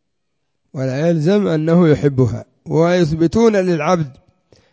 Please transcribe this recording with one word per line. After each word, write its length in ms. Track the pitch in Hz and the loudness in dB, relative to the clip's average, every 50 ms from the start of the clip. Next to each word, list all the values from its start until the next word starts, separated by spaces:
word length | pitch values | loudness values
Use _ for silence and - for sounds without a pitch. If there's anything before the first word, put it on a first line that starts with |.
| _ _ _ _ _ _ _ _ _ _ _ _ _ _ - | _ _ _ _ _ _ _ _ _ _ _ _ _ _ -10
ولا 340 | 147 131 131 127 139 156 170 | -8 -6 -6 -4 -2 -2 -2
يلزم 380 | 170 160 147 170 202 208 196 | 0 0 0 0 0 0 0
أنه 420 | 185 165 156 156 160 165 175 180 160 | -2 -2 -2 0 0 2 4 4 4
يحبها، 560 | 147 117 135 147 139 127 131 110 113 110 - _ _ _ _ | 2 2 2 0 2 2 0 0 -2 -8 -12 _ _ _ _
ويثبتون 880 | 165 147 151 165 170 180 180 175 147 160 160 165 165 - 220 233 226 214 | -4 -2 0 0 2 2 0 0 0 0 -2 -2 0 2 2 2 2 2
للعبد 600 | 196 185 180 175 156 147 160 185 170 151 131 - - _ _ _ _ _ _ _ _ _ _ | 2 0 0 -2 -2 0 -2 -2 -2 -2 -6 -10 -20 _ _ _ _ _ _ _ _ _ _